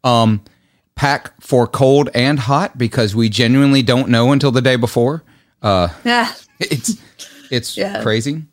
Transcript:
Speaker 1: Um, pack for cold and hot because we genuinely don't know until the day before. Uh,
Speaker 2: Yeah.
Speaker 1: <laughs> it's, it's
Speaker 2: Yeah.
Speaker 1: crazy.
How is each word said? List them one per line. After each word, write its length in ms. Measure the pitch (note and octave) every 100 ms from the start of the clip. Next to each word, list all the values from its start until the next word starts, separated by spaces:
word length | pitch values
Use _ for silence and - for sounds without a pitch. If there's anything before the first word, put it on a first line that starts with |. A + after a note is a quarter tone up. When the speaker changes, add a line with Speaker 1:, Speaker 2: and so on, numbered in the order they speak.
Speaker 1:
Um, 400 | B2+ A#2+ A2 G#2+ - _ _ _ _ -
pack 440 | C#3+ C#3+ - _
for 240 | - B2+ A#2
cold 440 | - C3+ C#3 D3
and 240 | A#2+ B2+ D3
hot 380 | A#2 C#3 G3 B2+
because 380 | A#2+ - A2 G#2+
we 140 | A2+
genuinely 520 | G2+ A#2 C3 C#3 C3+
don't 280 | A#2+ B2 C3+
know 220 | A#2+ A#2+
until 180 | C#3 C#3+
the 100 | B2+
day 140 | B2+ B2+
before. 480 | A#2 - A#2+ D#3+ _ _ _ _
Uh, 240 | A2 F#2+ F2 -
Speaker 2:
Yeah. 280 | A#3 A#3+ A#3 - _
Speaker 1:
<laughs> 140 | _
it's, 380 | - C#3 - G#3 - _ - - -
it's 280 | B2 A#2 -
Speaker 2:
Yeah. 240 | G2 G#2
Speaker 1:
crazy. 400 | A2+ A2 A#2+ D#3 D3+